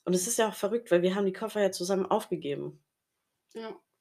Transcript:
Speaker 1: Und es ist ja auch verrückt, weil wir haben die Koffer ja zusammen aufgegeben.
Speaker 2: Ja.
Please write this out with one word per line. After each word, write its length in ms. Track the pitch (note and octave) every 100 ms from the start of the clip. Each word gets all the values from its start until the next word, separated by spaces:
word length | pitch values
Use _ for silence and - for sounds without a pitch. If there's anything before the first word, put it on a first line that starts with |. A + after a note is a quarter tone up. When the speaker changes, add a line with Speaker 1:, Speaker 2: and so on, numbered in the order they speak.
| -
Speaker 1:
Und 100 | F3+
es 100 | G#3
ist 120 | A#3
ja 100 | A3
auch 60 | F#3+
verrückt, 340 | G3 A#3 -
weil 140 | F3
wir 100 | F3+
haben 120 | G3 G3
die 40 |
Koffer 280 | F#3 A3 G#3+
ja 100 | G3
zusammen 360 | F#3+ F3+ G3 F#3
aufgegeben. 760 | G#3 - E3 D3 C#3 C#3+ D3 _ _ _ _ _ _ _
Speaker 2:
Ja. 220 | A3+ A3 - _ _